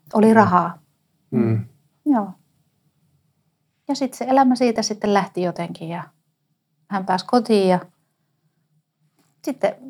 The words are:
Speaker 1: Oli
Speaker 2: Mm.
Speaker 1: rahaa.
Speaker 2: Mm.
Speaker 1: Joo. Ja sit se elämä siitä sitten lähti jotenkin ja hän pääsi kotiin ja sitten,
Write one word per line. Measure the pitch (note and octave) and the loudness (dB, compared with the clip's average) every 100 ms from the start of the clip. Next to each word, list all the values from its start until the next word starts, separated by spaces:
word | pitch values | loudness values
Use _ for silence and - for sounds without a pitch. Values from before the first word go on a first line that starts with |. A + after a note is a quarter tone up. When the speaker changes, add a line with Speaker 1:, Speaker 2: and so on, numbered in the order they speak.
| _ | _
Speaker 1:
Oli | A3 A3 | 2 4
Speaker 2:
Mm. | |
Speaker 1:
rahaa. | A3+ F#3 F3+ E3+ - _ _ _ _ - | 6 4 2 0 -8 _ _ _ _ -6
Speaker 2:
Mm. | B2 A2+ A2 - _ _ _ D4+ | -2 0 -2 -6 _ _ _ -2
Speaker 1:
Joo. | B3 G3 - _ _ _ _ _ _ _ _ _ _ _ _ _ _ - | -2 -2 -12 _ _ _ _ _ _ _ _ _ _ _ _ _ _ -8
Ja | |
sit | C4+ C4 | -6 -6
se | - B3 | -6 0
elämä | C4 C4 | 2 4
siitä | B3+ B3 A3+ | 2 0 0
sitten | G#3 G#3 G#3 | -4 -4 0
lähti | G3+ F3+ F3+ | 0 -2 -4
jotenkin | F3 E3+ E3+ E3+ E3 | -6 -6 -10 -10 -12
ja | E3+ D3 _ _ _ _ _ _ _ - | -12 -14 _ _ _ _ _ _ _ -10
hän | G3+ F#3+ | -8 -4
pääsi | F#3 - | -4 0
kotiin | B3 A#3 G#3 F#3 | -2 2 2 2
ja | F3+ - _ _ _ _ _ _ _ _ _ _ _ _ _ _ _ | 0 -2 _ _ _ _ _ _ _ _ _ _ _ _ _ _ _
sitten, | D#4 B3+ G#3+ - | -10 -4 -4 -6